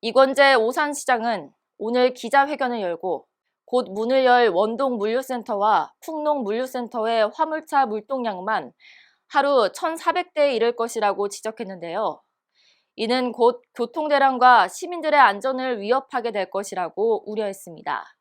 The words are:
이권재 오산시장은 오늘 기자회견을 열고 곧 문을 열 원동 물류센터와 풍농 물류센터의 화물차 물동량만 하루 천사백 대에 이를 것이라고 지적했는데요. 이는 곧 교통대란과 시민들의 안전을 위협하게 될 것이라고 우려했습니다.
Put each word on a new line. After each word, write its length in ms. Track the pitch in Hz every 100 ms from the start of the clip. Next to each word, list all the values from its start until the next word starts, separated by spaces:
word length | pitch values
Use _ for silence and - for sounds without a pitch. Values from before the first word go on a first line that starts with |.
이권재 540 | 226 233 269 269 277 262
오산시장은 960 | 220 254 294 285 - 247 226 208 143 _ _ _
오늘 380 | 220 240 254 247
기자회견을 640 | 233 277 277 285 262 240
열고 460 | 185 170 185 147 _ _ _ _ _
곧 260 | 247 196
문을 340 | 196 226 262 254
열 220 | 247 233
원동 480 | 170 214 233 277 240
물류센터와 960 | 208 240 262 254 214 208 208 196 - _
풍농 400 | - 311 302 294
물류센터의 880 | 208 220 254 254 233 240 220 233 214 226
화물차 500 | 320 311 311 294 254
물동량만 840 | 214 208 269 233 185 185 214 135 _ - - _ _ _
하루 440 | 294 285 269 214
천사백 640 | - 339 330 349 359 359
대에 220 | - 285 240
이를 200 | 233 240
것이라고 540 | 233 233 208 190 202
지적했는데요. 920 | 202 220 220 208 185 170 180 202 151 _ _ _ _ _ _ _ -
이는 360 | 220 254 254
곧 320 | 226 233 240 _
교통대란과 920 | - - 330 302 285 269 262 254 240 190
시민들의 520 | - 349 349 311 294
안전을 640 | 226 202 262 254 262 233
위협하게 480 | 202 254 262 262 233
될 220 | 208 185
것이라고 760 | 190 202 185 170 - 226 214 -
우려했습니다. 800 | 214 208 196 - 160 - 120 - _